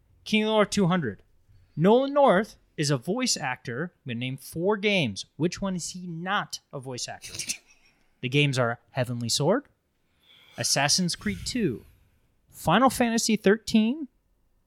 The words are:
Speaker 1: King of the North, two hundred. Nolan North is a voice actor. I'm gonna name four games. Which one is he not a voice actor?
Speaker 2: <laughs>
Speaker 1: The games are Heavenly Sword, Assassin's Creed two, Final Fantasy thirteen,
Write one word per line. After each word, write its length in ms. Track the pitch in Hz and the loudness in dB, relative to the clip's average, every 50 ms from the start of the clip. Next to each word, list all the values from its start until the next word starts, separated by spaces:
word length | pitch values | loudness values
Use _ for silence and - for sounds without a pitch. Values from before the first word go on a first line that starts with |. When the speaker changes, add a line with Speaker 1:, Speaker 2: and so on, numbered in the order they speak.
| _ _ _ _ - | _ _ _ _ -6
Speaker 1:
King 180 | - 214 214 214 | 0 0 0 2
of 40 | 214 | 2
the 40 | |
North, 180 | 220 214 202 202 | 2 2 2 2
two 160 | - 202 196 | 2 2 2
hundred. 360 | 165 185 185 147 110 95 - _ _ _ _ _ _ _ _ _ _ - | 2 2 0 -2 -4 -8 -10 _ _ _ _ _ _ _ _ _ _ -2
Nolan 360 | 143 160 196 226 254 269 277 | 2 4 6 6 6 4 2
North 440 | 285 294 277 254 185 185 - - - _ _ _ _ | 2 4 6 6 6 4 2 -2 -6 _ _ _ _
is 140 | - 151 139 | -4 -2 0
a 60 | 151 | -2
voice 400 | 127 - 170 196 254 254 - - | -2 -2 -4 -4 -2 -2 -2 -2
actor. 560 | - - 131 127 - - - 117 127 170 175 _ _ - | -2 -4 -6 -6 -6 -8 -10 -8 -8 -8 -10 _ _ -10
I'm 60 | 131 | -8
gonna 100 | 117 117 | -8 -6
name 160 | 127 131 131 | -6 -6 -8
four 400 | 135 - - - 160 170 196 214 | -8 -12 -12 -8 -4 -2 0 0
games. 500 | 202 190 214 202 185 151 113 95 - - _ _ | 0 0 2 2 2 2 0 -2 -6 -12 _ _
Which 240 | - 143 185 - - | -4 -2 -2 -2 -4
one 140 | 196 196 185 | -6 -4 -4
is 160 | 175 - - | -6 -6 -8
he 160 | - 185 180 | -12 -12 -10
not 540 | 180 165 165 175 185 202 202 175 - - - _ _ | -10 -10 -8 -6 -4 -4 -4 -4 -6 -10 -16 _ _
a 60 | - 143 | -12 -12
voice 300 | 127 135 127 120 - - | -10 -10 -10 -8 -10 -10
actor? 240 | 107 90 - - - | -12 -14 -16 -14 -12
Speaker 2:
<laughs> 200 | - - - - - _ _ _ _ _ _ _ _ _ _ _ _ | -10 -10 -10 -10 -12 _ _ _ _ _ _ _ _ _ _ _ _
Speaker 1:
The 60 | - 127 | -6 0
games 300 | 123 143 147 143 127 131 | 2 2 2 2 2 0
are 200 | 123 117 117 - _ _ | 0 0 -2 -6 _ _
Heavenly 400 | - 135 123 117 123 120 120 113 | -4 -4 -4 -4 -4 -6 -4 -2
Sword, 340 | - - 143 160 208 285 - _ _ _ _ _ _ _ _ _ _ _ _ _ _ _ _ _ _ - | -2 0 2 2 2 0 -2 _ _ _ _ _ _ _ _ _ _ _ _ _ _ _ _ _ _ -4
Assassin's 580 | 117 - - 143 139 147 - - 180 170 - | -2 0 0 2 2 2 2 2 0 -2 -4
Creed 220 | - - 208 196 180 - | -4 -6 -6 -6 -6 -8
two, 400 | - - 247 214 151 110 - - - - _ _ _ _ _ _ _ _ _ _ _ | -6 -4 -2 -2 -2 -2 -4 -10 -18 -20 _ _ _ _ _ _ _ _ _ _ _
Final 400 | - - - 156 165 220 262 262 | -16 -4 0 2 4 6 6 4
Fantasy 440 | - - 247 233 226 226 - - 220 | 4 2 0 0 0 0 0 0 2
thirteen, 720 | - - 190 214 233 - - 240 220 214 226 269 330 294 - _ _ _ _ _ _ _ _ _ _ _ | 4 4 4 4 2 2 2 2 4 4 2 0 -4 -6 -10 _ _ _ _ _ _ _ _ _ _ _